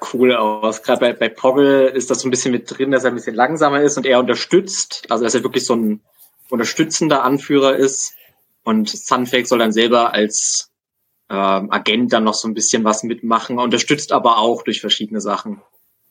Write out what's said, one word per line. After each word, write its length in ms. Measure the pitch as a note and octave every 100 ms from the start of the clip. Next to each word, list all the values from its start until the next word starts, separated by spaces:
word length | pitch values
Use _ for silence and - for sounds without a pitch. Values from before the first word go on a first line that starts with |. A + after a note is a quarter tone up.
| -
cool 200 | A#2+ B2+
aus. 480 | A#2+ G#2+ G#2+ A2 G#2+
Gerade 180 | - A#2+
bei, 120 | B2
bei 160 | A#2 A2+
Poggle 600 | - C3 C3 C#3 C3+ C3
ist 220 | C3 A#2+
das 100 | B2
so 80 | C3
ein 20 |
bisschen 220 | C3 C3+
mit 180 | A#2+ -
drin, 200 | - C3+
dass 140 | C3
er 60 | B2
ein 40 |
bisschen 200 | A#2+ A#2
langsamer 480 | A2+ B2+ D#3+ D3 C#3+
ist 160 | D3 C#3
und 80 | C3
eher 120 | B2
unterstützt. 880 | B2 A#2+ - F3+ F#3+ - - - -
Also, 140 | A2+
dass 100 | A#2
er 80 | B2
wirklich 240 | C3 C3 B2
so 80 | A#2
ein 240 | A2 G#2+ _ _ - _ -
unterstützender 760 | A#2+ A2 - D#3 - D#3+ C#3
Anführer 540 | B2+ C#3 - C#3+ C3+ C3+
ist. 380 | C3+ C3+ - - _ _ _ _
Und 240 | A#2 A2 G#2+
Sunfake 580 | - - B2+ B2 B2 B2
soll 120 | A#2+
dann 140 | A2+
selber 420 | A2 A2+ A#2+ A#2
als, 560 | G#2 G#2+ - - - - _ _ _ _ _ -
ähm, 400 | G2 G2 G2 G2
Agent 420 | G#2 G#2 A#2 A#2+
dann 120 | A#2
noch 100 | A2
so 140 | G#2 A2+
ein 60 |
bisschen 280 | A2 G#2+ A#2
was 180 | A2 G#2+
mitmachen, 560 | A#2 A#2 A2+ A2+ - B2
unterstützt 520 | A#2+ A#2 - C#3+ -
aber 260 | C3+ A#2 A2
auch 240 | A2+ A#2
durch 180 | - G#2+
verschiedene 400 | G#2+ - G#2+ A2
Sachen. 400 | G2+ G2 A2+ G2 _ _ _ _ _